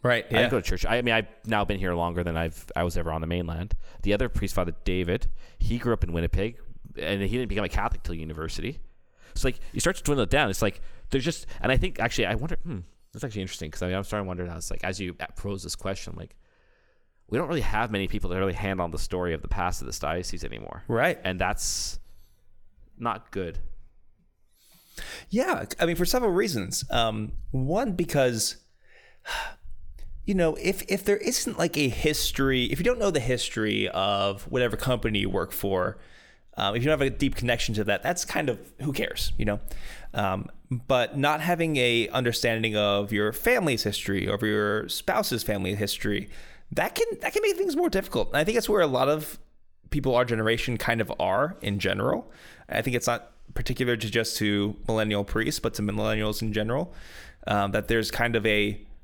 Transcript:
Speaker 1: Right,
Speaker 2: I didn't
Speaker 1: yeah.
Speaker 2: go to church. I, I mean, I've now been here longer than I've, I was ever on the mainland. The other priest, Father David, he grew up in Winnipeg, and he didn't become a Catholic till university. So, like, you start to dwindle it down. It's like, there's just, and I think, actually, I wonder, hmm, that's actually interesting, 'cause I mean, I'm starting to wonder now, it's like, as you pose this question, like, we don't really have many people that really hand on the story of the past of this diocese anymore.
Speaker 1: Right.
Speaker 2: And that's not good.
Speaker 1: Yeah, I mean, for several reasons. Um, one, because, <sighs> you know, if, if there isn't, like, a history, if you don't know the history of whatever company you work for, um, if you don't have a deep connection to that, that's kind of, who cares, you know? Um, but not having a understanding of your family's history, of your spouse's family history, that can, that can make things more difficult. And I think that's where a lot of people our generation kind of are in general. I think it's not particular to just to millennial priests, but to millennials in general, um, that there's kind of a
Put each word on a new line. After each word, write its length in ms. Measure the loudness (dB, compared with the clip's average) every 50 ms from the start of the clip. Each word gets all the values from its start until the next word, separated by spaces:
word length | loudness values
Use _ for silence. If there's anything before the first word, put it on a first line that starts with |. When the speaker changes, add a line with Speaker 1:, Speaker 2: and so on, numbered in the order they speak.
| 4
Speaker 1:
Right, 240 | 2 2 2 0
Speaker 2:
I 20 | 0
didn't 140 | 2 2 4
Speaker 1:
yeah. 80 | 4
Speaker 2:
go 100 | 2 0
to 20 | 0
church. 220 | 0 0 0 2
I, 140 | 2 2 2
I 40 | 4
mean, 120 | 4 2
I've 140 | 2 2 0 -10 -14 -4
now 180 | 0 2 2 2
been 140 | 2 0 0
here 160 | 0 0 0
longer 280 | 2 0 0 0 0 -2
than 140 | 0 0
I've, 300 | 0 -2 -2 -4 -8 -14 -8 -2
I 60 | 0 0
was 140 | 0 0 0
ever 120 | 0 0
on 120 | -2 -2 -2
the 40 |
mainland. 480 | -2 -2 -2 -2 -2 -4 -6 -2 0 0 -2 -2 -6 -8 -4 0
The 100 | 2 2
other 160 | 2 2 0
priest, 260 | 0 0 -2 0 0
Father 200 | 0 0 0 -2 -4 -2
David, 440 | -2 0 0 2 0 0 2 2 2 2 0 -4 -10 -2 0
he 200 | 2 2 2 2
grew 160 | 2 2 2
up 100 | 2 2
in 80 | 0 0
Winnipeg, 460 | 0 0 2 2 0 0 -2 -4 -8 -12 -12 -12 -12 -12 -12 -10 -6
and 240 | -2 -2 0 0 0
he 60 | 0
didn't 200 | 0 0 0 0
become 160 | 0 0 0
a 60 | 0
Catholic 320 | 0 0 0 0 0 -2 -2
till 120 | -4 -4
university. 680 | -4 -6 -6 -6 -6 -6 -4 -4 -4 -4 -4 -4 -6 -10 -12 -14 -20 -20 _ _ _ -20 -6 -2
So, 140 | 2 2 2
like, 120 | 2 0 -6 -6 -2
you 80 | 2
start 160 | 2 2 2
to 60 | 2 0
dwindle 220 | 0 2 2 4
it 60 | 4
down. 200 | 4 4 4 4
It's 120 | 2 2 0
like, 200 | 0 0 -2 -8 -8 -8 -10 -10 -2
there's 140 | -2 0 0
just, 220 | 0 -2 -2 -6 -8 -6 -2
and 120 | 0 4 4
I 40 |
think, 240 | 4 4 2 0 0
actually, 260 | -2 -2 2 0 0
I 80 | 2 0
wonder, 220 | -2 -2 -2 -2 -2 -2
hmm, 180 | -2 -6 -8 -8 -12 -18 _ -20 _ _
that's 120 | -8 -8
actually 180 | -6 -6 -6 -6
interesting, 280 | -6 -6 -8 -8 -8
'cause 100 | -6 -4 -4
I 40 |
mean, 100 | -2 -2
I'm 80 | -2 -2
starting 200 | -2 -4 -4 -4
to 40 | -4
wonder 160 | -4 -4 -4
now, 120 | -6 -6
it's 140 | -8 -6 -4
like, 140 | -4 -2 -2
as 160 | -4 -4 -4
you 140 | -6 -6 -6 -8 -10 -10 -10
pose 260 | -8 -6 -6 -6 -6 -6
this 140 | -8 -10
question, 380 | -6 -4 -6 -6 -6 -6 -10 -10
like, 200 | -10 -12 -14 -16 -20 -20 _ _ _ _ _ _ _ _ _ _ _ _ _ _ _ _ -4
we 100 | -2 -2
don't 100 | 0 0
really 120 | 0 2
have 300 | 2 2 2 2 0 0
many 180 | 0 0 0 0
people 220 | 0 0 0 0
that 80 | 0 2
really 160 | 0 0 0
hand 260 | -2 -2 -2 0 0
on 120 | 0 -2 0
the 60 | -2
story 360 | -2 -2 0 -2 0 0 -2
of 80 | -2 -2
the 60 | -2
past 340 | -2 0 0 -2 -2 -2 -4
of 40 |
this 120 | -8 -6 -4
diocese 460 | -2 -2 -2 -2 -4 -4 -6 -6 -6
anymore. 400 | -6 -8 -8 -10 -10 -12 -12 -6 -2
Speaker 1:
Right. 300 | 0 2 2 2 0 -2 -4
Speaker 2:
And 160 | -6 -2 0
that's 580 | 0 0 0 -2 -2 -4 -2 -4 -4 -4 -6 -8 -10 -10 -18 -20 -20 -20 -20 _ _ -20 -20 -20 -20 -20 -20 -20 -20 -20 -16 -6
not 320 | -4 -4 -4 -4 -8 -8
good. 280 | -6 -6 -6 -4 -2 -2 -2 -2 -4 -8 -12 -16 _ -20 -20 -20 -20 _ _ _ _ _ _ _ _ _ _ _ -20 -20 _ _ -14 -12 -12 -12 -12 -14 -10 -2
Speaker 1:
Yeah, 360 | 0 0 2 2 2 0 0 -6 -2 0
I 80 | 2
mean, 100 | 2 2
for 100 | 2 2
several 240 | 2 4 4 4 4 4
reasons. 520 | 4 2 2 0 -2 -4 -4 -4 -6 -4 0
Um, 420 | 2 2 2 2 2 -2 -4 -4 -4 -6 -6 -2
one, 420 | -2 0 0 2 0 0 0 0 0
because, 640 | 0 -2 2 4 4 4 4 4 2 -2 -2 -4 -6 _ _ _ _ _ -20 -20 -20 -20 -20 -20 -18 _
<sighs> 1000 | -6 -6 -6 -6 -6 -10 -12 -10 -10 -10 -8 -8 -12 -10 -10 -10 -10 -10 -8 -2
you 100 | 0 4
know, 200 | 4 4 4 4
if, 280 | 2 0 0 0 0 -2 -2
if 160 | -2 0 2
there 140 | 2 2 2
isn't, 400 | 2 0 0 0 -2 -2 0 0
like, 180 | 0 0 2
a 120 | 2 2 2
history, 760 | 2 2 2 2 2 2 0 0 0 2 2 2 4 2 2
if 120 | 0 0 2
you 60 | 2
don't 140 | 2 2 2
know 120 | 2 2
the 100 | 2 2
history 680 | 2 2 0 0 0 -4 -2 0 0 2 2 2 0 0
of 600 | 0 0 2 2 4 4 2 2 0 -2 -6 -2
whatever 260 | 0 2 2 2 0
company 420 | 0 0 0 0 0 0 0 2 2
you 100 | 0 2
work 220 | 0 0 -2 -2 -4
for, 460 | -4 -2 0 2 2 0 0 -2 -6 -14 -20 -20 -20 -20 -20 -20 _ _ -20 -6
um, 180 | -2 -2 0 0
if 80 | 0 2
you 60 | 2
don't 100 | 2 4
have 80 | 2
a 40 | 0
deep 240 | 0 2 0 0 0
connection 400 | 0 0 0 2 2 2 -2 0
to 100 | 0 2
that, 180 | 2 0 0 2
that's 220 | -2 -2 -2 -4
kind 240 | -2 -2 0 0 0
of, 100 | -2 -2 -6 -18 -14 -6
who 120 | -4 -2 -2
cares, 400 | 0 -2 -2 -2 -2 0 0 2
you 80 | 2 2
know? 160 | 2 0 0 -2 -6 -6 -6 -8 -8 -10 -10 -12 -8 -4
Um, 340 | -2 0 0 0 -2 -4 -8 -12 -16 -8 -6
but 480 | -6 -6 0 2 4 4 4 2 0 2
not 220 | 2 2 2 2
having 360 | 2 2 2 2 2 2 4
a 320 | 4 4 6 6 4 4 2
understanding 680 | 0 2 2 2 2 2 2 2 2 2 0 2 2
of 360 | 4 4 4 4 2 2 0 0
your 200 | 2 2 0 0
family's 500 | 0 2 2 2 4 4 2 2 2 0
history, 440 | -2 -2 -2 -2 0 0 0 0
of 160 | 0 0 0 0
your 460 | 0 2 2 2 2 0 0 -2 -4
spouse's 540 | -6 -4 -2 0 0 0 0 0 -2 -2 -2
family 320 | -2 -2 0 0 -2 -2
history, 560 | -2 -2 -2 -2 -2 -2 -2 -2 -2 -4 -6 -10 -12 -14 -14 -18 -18 -14 -6 -4
that 220 | -2 -2 -2 0
can, 120 | 0 0 0 0 -4
that 120 | -6 -2 -2
can 80 | 0 2
make 140 | 2 2
things 200 | 2 0 0 2
more 140 | 2 2 2
difficult. 380 | 2 0 -2 0 0 0 0 2
And 100 | 2 2
I 60 | 2
think 120 | 2 2
that's 120 | 2 2 4
where 120 | 4 4
a 60 | 4
lot 220 | 4 4 2 4 4
of 300 | 2 0 0 -8 -12 -14 -18 _ _ -20 -20 -20 -20 _ -10 -4
people 240 | -2 0 2 4 4
our 100 | 4 4
generation 540 | 4 2 2 4 2 2 2 2 -2 -2 -2
kind 220 | 0 0 2 2
of 120 | 0 -2 0 0
are 360 | 2 2 4 2 2 0 -2 -4
in 180 | -4 -2 -2 0
general. 540 | 2 0 0 2 2 0 0 0 -4 -8 -18 -20 -20 -20 -20 -20 -14 -4
I 140 | -4 -2 -2
think 140 | 0 -2
it's 100 | 0 0
not 260 | 0 -2 -2 -4 -12 -20 -20 -20 -8 -4
particular 420 | -4 -2 -2 0 0 2 2 2
to 140 | 0 0 0
just 280 | 0 0 0 0 -2 0
to 360 | 0 2 2 2 2 0 -2 -4 -4 -2
millennial 360 | 0 0 2 2 0 0 -2
priests, 360 | 0 0 0 0 0 -2 0
but 140 | -2 -2 -2
to 80 | 0 -2
millennials 600 | -2 0 0 0 0 0 0 0 -2 -2 -2 -2
in 100 | -2 0
general, 400 | 0 0 0 0 -2 -2 -4 -8 -16 -16 -16 -18 -18 -18 -18 -20 -12 -4
um, 260 | 0 2 2 2 2 2
that 140 | 0 2
there's 240 | 4 2 2 2 0
kind 240 | 0 0 0 2 2
of 100 | 2 4
a 340 | 4 4 4 4 2 0 -4 -8 -14 -18 -18